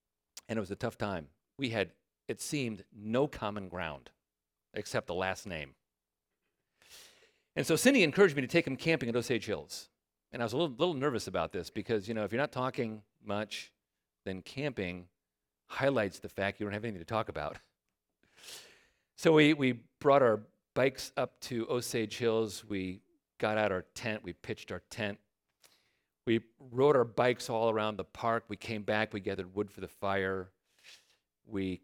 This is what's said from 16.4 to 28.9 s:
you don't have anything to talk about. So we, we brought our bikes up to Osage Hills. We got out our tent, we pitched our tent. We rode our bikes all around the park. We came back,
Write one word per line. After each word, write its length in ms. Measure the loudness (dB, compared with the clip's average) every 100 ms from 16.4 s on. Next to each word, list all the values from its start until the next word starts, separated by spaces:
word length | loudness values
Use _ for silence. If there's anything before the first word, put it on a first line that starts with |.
| -2 -2
you 60 | -4
don't 60 |
have 120 | -4 -6
anything 160 | -8
to 40 | -4
talk 220 | -2 -2
about. 300 | -4 -6 -8 _ _ _ _ _ _ _ _ -18 -18 -20 -20 _ _ _ 2
So 180 | 6
we, 200 | 8 8 6
we 240 | 2 0 -8 _
brought 220 | 6 8
our 200 | 6 4 -2 _ _ 0
bikes 360 | 0 0 -6 -6
up 220 | -6 _
to 260 | -6 -4 -2
Osage 460 | -4 -2 -2 -4 -2
Hills. 460 | 2 2 0 -6
We 380 | -6 -4 -4 -8 _ _ _ -4
got 160 | 0 2
out 140 | 2
our 120 | 0 -6 -8
tent, 280 | -6 -6
we 100 | -8
pitched 380 | -10 -10 -10 -10
our 120 | -12 -10
tent. 260 | -6 -6 -8 _ _ _ _ _ _ _ _ _ _ 0
We 140 | 0 -2 _ -6
rode 240 | 4 6 6
our 80 |
bikes 460 | 4 2 2 2 -2
all 220 | 0 2
around 260 | 2 0 -2
the 60 |
park. 420 | -8 -4 -2 -2 -4
We 80 | -10
came 280 | -8 -6
back, 280 | -2